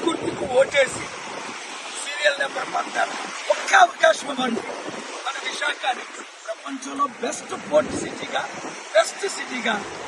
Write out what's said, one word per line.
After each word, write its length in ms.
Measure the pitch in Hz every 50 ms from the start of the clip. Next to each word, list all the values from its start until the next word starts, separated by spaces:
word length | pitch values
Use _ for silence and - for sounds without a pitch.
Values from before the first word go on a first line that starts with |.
| -
గుర్తుకు 380 | 330 330 - - - - - - 269 254 254
ఓటేసి 460 | 269 269 - 285 262 - - - - - - - - - - - - - - - - - - - - - - -
సీరియల్ 360 | - - 285 294 294 294 277 -
నెంబర్ 260 | 277 277 - 262 240 - -
పద్నాలుగు 480 | - - - - - - - - - - - - - - -
ఒక్క 180 | 587 - - - 554 - -
అవకాశం 440 | - - - - 320 311 - - 269
ఇవ్వండి. 300 | 277 254 254 247 233 190 - - - - - - - - - - - - -
మన 100 | - - - -
విశాఖని 580 | - - - 190 - - - - 269 240 - - - - - - - - - -
ప్రపంచంలో 600 | - - - - 285 139 135 - 196 139 139 139 - - -
బెస్ట్ 320 | - 277 - - - - 381 - - -
పోర్ట్ 260 | - - - - - -
సిటీగా, 400 | - - - - - - - - - - - - - - - - - - -
బెస్ట్ 300 | 640 679 - - - - 381 -
సిటీగా 400 | - - 247 262 247 214 233 220 - - - - - -